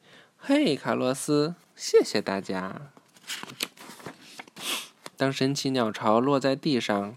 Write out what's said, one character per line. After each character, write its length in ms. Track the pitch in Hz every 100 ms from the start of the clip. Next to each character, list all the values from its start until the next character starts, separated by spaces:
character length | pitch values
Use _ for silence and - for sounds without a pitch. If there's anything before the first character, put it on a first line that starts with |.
| _ - - _
嘿， 380 | - 285 247 135
卡 180 | 131
洛 200 | 120 127
斯， 420 | 131 - 147 151 170 _
谢 300 | - - 453
谢 180 | 277 -
大 200 | - 98
家！ 500 | - 92 95 - 147 - _ _ - - - - - - - - - - - - - - - - - _ - -
当 160 | 135
神 240 | 135 135 139
奇 140 | 135
鸟 200 | 131 110
巢 300 | - 113 113
落 180 | 135 139
在 200 | 135 135
地 200 | 160 120
上， 380 | - 101 101